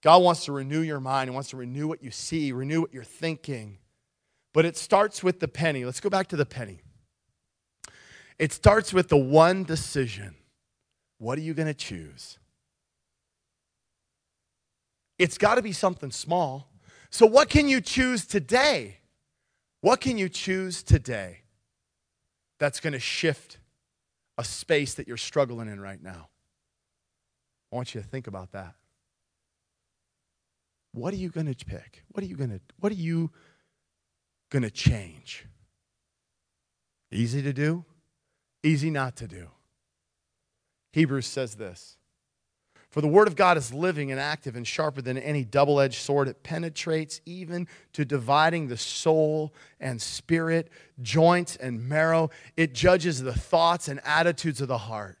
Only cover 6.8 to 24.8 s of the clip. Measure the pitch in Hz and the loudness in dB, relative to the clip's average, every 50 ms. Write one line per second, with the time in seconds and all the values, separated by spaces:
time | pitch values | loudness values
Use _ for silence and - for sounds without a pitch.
6.8 | _ - _ _ _ _ _ _ _ _ _ _ _ _ _ _ _ _ _ _ | _ -20 _ _ _ _ _ _ _ _ _ _ _ _ _ _ _ _ _ _
7.8 | _ - - - - - - - - - _ _ 156 151 - - - 202 202 220 | _ -20 -20 -20 -20 -20 -20 -20 -20 -20 _ _ -4 -4 -4 2 4 4 4 4
8.8 | 220 - - 185 175 - - 147 135 127 143 156 160 170 185 190 190 151 160 160 | 2 2 0 0 2 4 4 4 4 6 8 8 8 8 6 2 -2 -4 -4 -4
9.8 | - - - 147 131 117 107 98 104 95 80 - _ _ _ _ _ _ _ _ | -4 -6 -4 -4 -4 -4 -4 -10 -14 -14 -16 -20 _ _ _ _ _ _ _ _
10.8 | _ _ _ _ _ _ _ _ 110 113 127 147 160 160 160 139 160 156 147 139 | _ _ _ _ _ _ _ _ -8 -6 -6 -6 -6 -6 -4 -4 -2 -4 -4 -6
11.8 | - - 104 87 80 76 73 64 - - - _ _ _ _ _ _ _ _ _ | -8 -12 -10 -12 -14 -16 -18 -20 -20 -20 -20 _ _ _ _ _ _ _ _ _
12.8 | _ _ _ _ _ _ _ _ _ _ _ _ _ _ _ _ _ _ _ _ | _ _ _ _ _ _ _ _ _ _ _ _ _ _ _ _ _ _ _ _
13.8 | _ _ _ _ _ _ _ _ _ _ _ _ _ _ _ _ _ _ _ _ | _ _ _ _ _ _ _ _ _ _ _ _ _ _ _ _ _ _ _ _
14.8 | _ _ _ _ _ _ _ _ 185 170 - - - 208 220 247 220 220 185 - | _ _ _ _ _ _ _ _ 0 0 0 2 2 4 4 2 0 -2 -6 -2
15.8 | - 190 180 - - 139 117 - - 147 170 180 170 139 131 147 143 _ _ _ | -2 -2 -2 -2 -10 -12 -10 -10 -6 -4 -2 -2 -2 -2 -4 -10 -14 _ _ _
16.8 | _ - - - - _ - - 233 220 220 269 302 - - 302 302 285 269 262 | _ -20 -20 -20 -20 _ 4 6 6 8 10 8 6 8 6 4 4 6 2 0
17.8 | 185 - - 254 262 254 254 220 - - - 208 147 120 208 247 269 302 269 165 | 0 -2 0 0 2 2 0 -2 -4 -2 -4 -4 -2 2 2 4 4 4 2 0
18.8 | 120 98 101 _ _ _ _ _ _ _ _ _ _ _ _ _ _ _ _ _ | -2 -8 -14 _ _ _ _ _ _ _ _ _ _ _ _ _ _ _ _ _
19.8 | - 180 247 254 - 262 254 220 190 180 - - - 190 185 185 190 185 175 - | 2 4 4 4 2 -2 -2 0 -2 -4 -4 -6 -4 -2 -2 -2 -2 -6 -8 -10
20.8 | - - - 151 - - 123 107 95 90 87 - _ _ _ _ _ _ _ _ | 2 4 4 4 4 -2 -8 -8 -8 -10 -14 -18 _ _ _ _ _ _ _ _
21.8 | _ _ _ _ _ _ _ _ _ _ _ _ _ _ _ _ 143 147 - - | _ _ _ _ _ _ _ _ _ _ _ _ _ _ _ _ -2 -2 -2 -2
22.8 | - 165 147 127 120 - - - - 165 143 - - _ - - _ _ _ _ | -6 -6 -6 -4 -6 -6 -6 -2 0 -2 -2 -2 -8 _ -20 -20 _ _ _ _
23.8 | _ _ _ _ _ _ _ _ _ _ _ - 117 - - - - - 170 147 | _ _ _ _ _ _ _ _ _ _ _ -10 -10 -10 -10 -12 -4 0 0 0